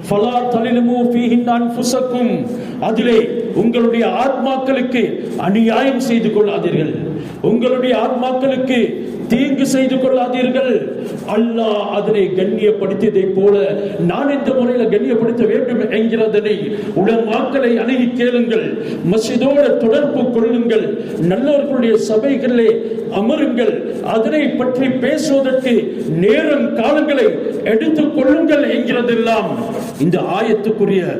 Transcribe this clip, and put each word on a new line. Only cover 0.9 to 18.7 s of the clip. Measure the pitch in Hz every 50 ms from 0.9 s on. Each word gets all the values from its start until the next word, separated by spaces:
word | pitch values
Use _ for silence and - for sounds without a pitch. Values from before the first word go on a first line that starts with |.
| 247 247 240 240
ஃபீஹின் | 240 233 240 233 240 240 240 240
அன்ஃபுசக்கும், | 240 240 240 233 - 247 240 - 269 254 254 254 247 247 247 - 190 160 135 - - - - - - -
அதிலே | - - 226 233 240 240 233 208 - - - - - - -
உங்களுடைய | - 208 233 - 240 233 226 - 226 220
ஆத்மாக்களுக்கு | 196 - - 247 269 - - 233 269 269 - 254 262 269 247 240 - 240 240 202 - - - - - -
அநியாயம் | - - 175 202 226 226 226 - - 269 269 262 240
செய்து | - 233 233 226 - -
கொள்ளாதீர்கள், | 208 208 208 202 185 175 170 170 160 151 151 147 - - - - - - - - - -
உங்களுடைய | - - 226 240 240 247 254 247 254 254 233
ஆத்மாக்களுக்கு | 214 226 262 254 233 254 254 254 254 262 269 262 254 254 262 262 240 214 - - - - - - - - -
தீங்கு | 226 247 285 294 262 - 277
செய்து | - 262 262 262 254 254
கொள்ளாதீர்கள். | 254 254 - 262 254 240 247 247 254 247 - - - - 247 220 185 - - - - - - 175 - - - 202
அல்லாஹ் | 220 233 233 226 226 226 214 208 208 196 196
அதனை | 185 208 202 214 214 208 190 175 -
கண்ணியப்படுத்தியதை | 185 190 202 - - 208 214 214 202 196 185 196 190 - 214 - 190 190
போல | 190 185 190 196 208 202 202 196 - - - - - - 170
நான் | 170 175 180 226 277 285 285 254
இந்த | 240 233
முறையில | - 254 240 247 247 247 220 185
கண்ணியப்படுத்த | 196 214 247 269 233 220 233 226 233 - 233
வேண்டும் | - - 262 254 240 240 208 - -
என்கிறதனை | - 220 220 226 226 220 220 220 - 208 202 214 208 - - 214 208 202 - - -
உலமாக்களை | 156 190 220 226 226 220 208 226 262 - - 277 269 240 233 240
அணுகி | - 226 240 262 262 247 -
கேளுங்கள், | 240 254 240 247 240 240 233 - 220 196 - -